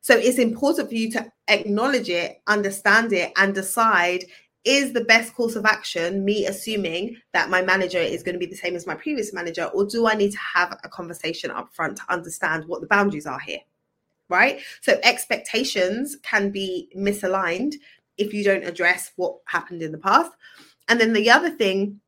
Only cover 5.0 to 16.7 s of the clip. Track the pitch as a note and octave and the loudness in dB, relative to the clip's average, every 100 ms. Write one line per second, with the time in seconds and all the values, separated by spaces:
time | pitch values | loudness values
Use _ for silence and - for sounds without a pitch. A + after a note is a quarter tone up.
5 | A3 A3+ A3+ - A#3 A3+ G#3 G#3+ - F3+ | 4 4 4 -4 -4 0 0 0 -2 -4
6 | E3+ G3 G3 G#3 - G3 - G#3+ F3 E3 | -2 -2 0 0 -2 -4 -6 -4 -4 -4
7 | G#3+ A#3+ _ F3 - F#3 F#3 F#3+ F#3 F3+ | -6 -10 _ -2 2 0 2 2 2 0
8 | D#3+ E3+ - F3+ F3 - F3 F3 E3+ D3+ | -2 -2 -6 -6 -6 -6 -6 -6 -8 -8
9 | - D4 G#3 F#3 E3+ E3 E3 - G3+ A#3 | -4 -4 -4 -6 -8 -6 -4 -2 -2 2
10 | A3+ A3 G3+ G3+ - F3 F3+ - - - | 2 2 0 0 -4 0 -2 -4 -16 -14
11 | F3 E3+ D#3+ E3 - - - - D#3+ - | -14 -8 -8 -6 -8 -8 -10 -6 -6 -6
12 | - F3 E3+ - E3+ D#3+ D#3 E3 D#3+ G3+ | -4 -4 -4 -6 -4 -4 -6 -10 0 2
13 | G3+ D3+ D3+ C3 - D#2+ _ _ _ _ | 2 0 -8 -10 -10 -12 _ _ _ _
14 | _ _ _ F3 A#3+ - - - - G3+ | _ _ _ 4 4 2 -12 -6 2 4
15 | A3+ A#3+ - A#3 - A3 C4+ G#3 F3+ G#3+ | 4 2 -2 -6 -2 -2 -2 0 0 0
16 | C#4+ - - G#3+ G3+ G3 F#3+ | -4 -8 -2 0 0 -2 -6